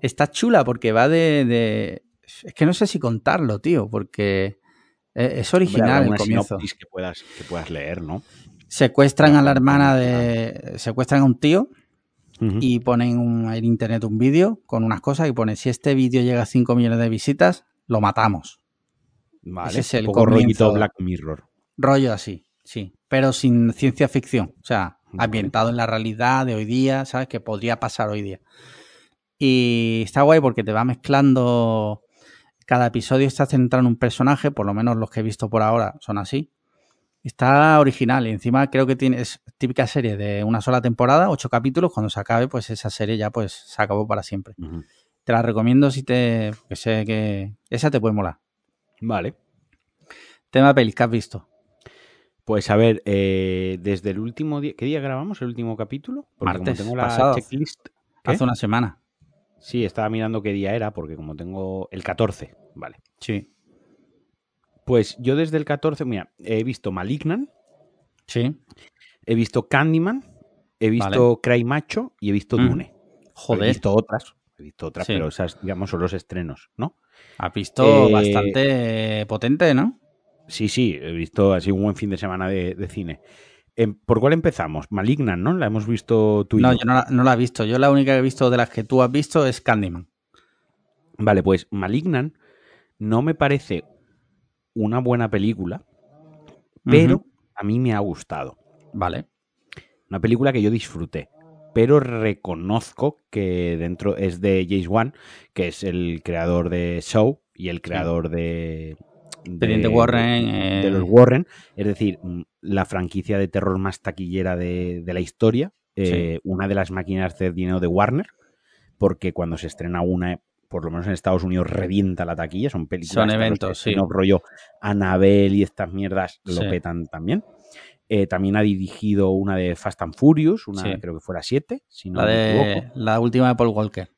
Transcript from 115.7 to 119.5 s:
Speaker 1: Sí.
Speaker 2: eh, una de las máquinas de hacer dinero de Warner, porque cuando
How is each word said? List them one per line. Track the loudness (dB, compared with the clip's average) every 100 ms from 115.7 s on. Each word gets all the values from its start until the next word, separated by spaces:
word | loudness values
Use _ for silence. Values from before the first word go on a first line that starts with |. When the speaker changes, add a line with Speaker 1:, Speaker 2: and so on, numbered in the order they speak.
| _ _ -4
Speaker 1:
Sí. |
Speaker 2:
eh, | 0 0 -2 -6
una | -6 -4 -2
de |
las | -2 -2
máquinas | -6 -6 -4 -4
de |
hacer | -2 -4
dinero | -2 -4 -2
de | 0
Warner, | 0 0 0 -6 _ _ _ _ _ _ _
porque | -2 0 -6
cuando | -6 -6